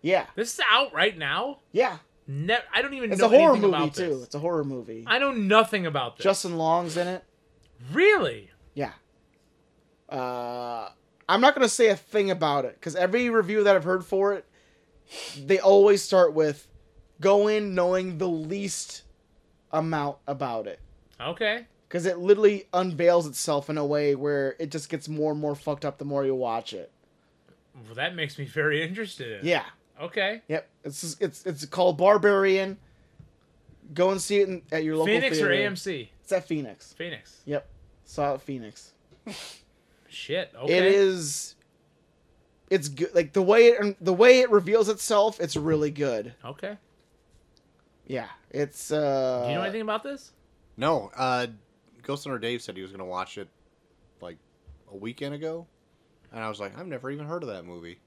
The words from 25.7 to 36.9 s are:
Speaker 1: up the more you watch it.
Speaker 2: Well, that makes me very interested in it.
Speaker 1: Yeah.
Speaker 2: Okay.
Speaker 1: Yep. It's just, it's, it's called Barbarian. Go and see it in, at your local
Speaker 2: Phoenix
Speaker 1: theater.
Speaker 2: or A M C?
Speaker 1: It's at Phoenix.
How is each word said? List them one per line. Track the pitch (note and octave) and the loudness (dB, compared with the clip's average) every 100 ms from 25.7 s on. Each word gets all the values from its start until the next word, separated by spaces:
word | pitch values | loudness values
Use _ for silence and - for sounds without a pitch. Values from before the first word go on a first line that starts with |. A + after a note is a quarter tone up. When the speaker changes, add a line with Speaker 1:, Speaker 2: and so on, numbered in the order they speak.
| C#3+ | -6
Speaker 1:
up | D3 C#3 | -6 -8
the | |
more | C#3+ C#3 | -6 -2
you | C3+ | -2
watch | C3 B2 A#2 A#2 | -2 -2 -4 -6
it. | G2+ E2 _ _ _ _ _ _ _ _ C3 A2 | -14 -14 _ _ _ _ _ _ _ _ -20 -16
Speaker 2:
Well, | |
that | A2+ D#3+ | -6 -6
makes | F3 D3 D3 | -4 -8 -8
me | |
very | C#3 D#3 D3+ D3 | -8 -2 0 0
interested | D#3+ F#3+ G#3 - B2 | -2 -6 -10 -10 -12
in | G#2 | -8
it. | |
Speaker 1:
Yeah. | D3+ D#3+ - - _ - | -2 -2 -2 -18 _ -16
Speaker 2:
Okay. | E3 G#3+ G3 A3+ - | -10 -4 -4 -6 -6
Speaker 1:
Yep. | D#3 - _ | -8 -8 _
It's | D3+ C#3+ | -14 -12
just, | E3+ D3+ | -12 -6
it's, | F#3+ - F#3 | -6 -6 -10
it's | D3 D3 | -10 -10
called | F3+ F3+ D#3 | 2 2 4
Barbarian. | F#3 G#3 G3+ G3 G3 F#3+ G3 G3 _ _ _ _ - _ _ _ _ _ - | 4 6 4 4 2 2 -2 -8 _ _ _ _ -20 _ _ _ _ _ -14
Go | D3 F#3 | 0 2
and | F#3+ | 2
see | - G3+ | 0 2
it | G3 | 2
in, | F3+ - | -2 -6
at | D#3+ | -4
your | D#3 D#3 | -2 0
local | D#3+ | 2
Speaker 2:
Phoenix | A3+ - D#3 | 2 0 0
Speaker 1:
theater. | D3 | 2
Speaker 2:
or | |
A | F3+ | 2
M | G#3 F#3 | 0 -4
C? | G3 D3+ A2 _ | -8 -10 -12 _
Speaker 1:
It's | - | -4
at | F#3 - | -4 -2
Phoenix. | D#3 B2+ G2 - | -6 -6 -14 -20